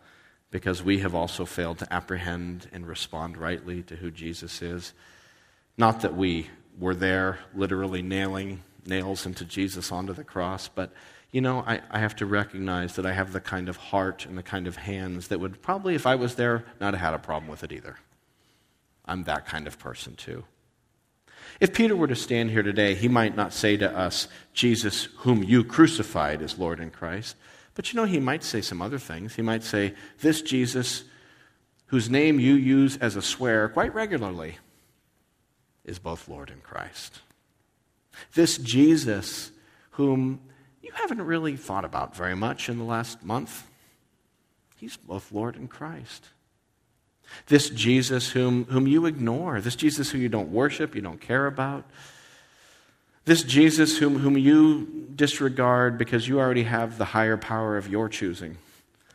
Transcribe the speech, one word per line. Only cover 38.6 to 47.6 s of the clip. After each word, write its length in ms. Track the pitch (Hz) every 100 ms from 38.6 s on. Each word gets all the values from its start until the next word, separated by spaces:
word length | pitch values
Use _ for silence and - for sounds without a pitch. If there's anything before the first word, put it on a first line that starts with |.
| 123 123 151 160 127 101 - - - - _ _ _
whom 500 | - 139 131 131 135 - - _ _
you 100 | 466
haven't 260 | - 415 240
really 340 | 170 165 156
thought 300 | 135 - 98
about 320 | 87 - 67 -
very 180 | 90
much 360 | 92 113 135 -
in 80 | 117
the 60 |
last 380 | 117 117 117 -
month, 460 | 90 117 151 - - _ _ _ _ _ _ _ _ _ _ _
he's 200 | 226 -
both 340 | - 95 -
Lord 240 | 104 117
and 140 | 117 127
Christ. 640 | - 151 165 123 - - _ _ _ _ _ _ _ _ _ _ - -
This 200 | 143